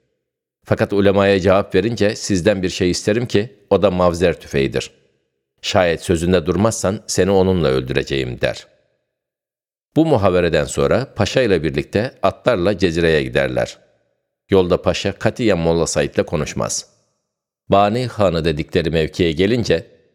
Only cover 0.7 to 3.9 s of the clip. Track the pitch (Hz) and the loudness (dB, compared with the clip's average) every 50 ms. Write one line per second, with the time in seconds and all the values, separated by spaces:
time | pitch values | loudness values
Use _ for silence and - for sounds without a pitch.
0.7 | 110 104 113 - 104 101 98 101 95 101 98 98 98 98 85 98 92 101 101 - | -2 -2 0 0 0 2 2 2 4 4 4 2 2 2 4 2 2 2 0 0
1.7 | - 92 92 117 120 104 101 104 120 - - - 101 90 80 107 101 95 90 90 | -2 0 0 0 0 0 -2 -2 -2 -4 -4 -2 -2 0 2 0 0 0 -2 -4
2.7 | - - 95 90 82 - - 107 104 120 123 120 - 101 110 123 - _ _ - | -2 -2 0 0 -2 -2 -2 -2 -2 -2 -2 -2 -2 -2 -2 -2 -8 _ _ 0
3.7 | 98 90 95 98 | 0 2 2 2